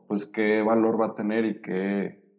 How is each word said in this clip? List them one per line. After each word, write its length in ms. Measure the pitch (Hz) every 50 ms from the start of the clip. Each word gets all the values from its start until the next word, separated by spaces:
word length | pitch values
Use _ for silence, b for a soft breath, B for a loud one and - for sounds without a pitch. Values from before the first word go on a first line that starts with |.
| _
pues, 180 | - 104 101 -
¿qué 340 | - - 110 107 104 107 110 107
valor 360 | 110 113 113 110 113 110 110
va 60 | 110
a 80 | - -
tener 300 | - 107 104 110 113 113
y 160 | 110 101 -
qué, 580 | - - 95 92 95 98 101 101 92 90 - - _ _ _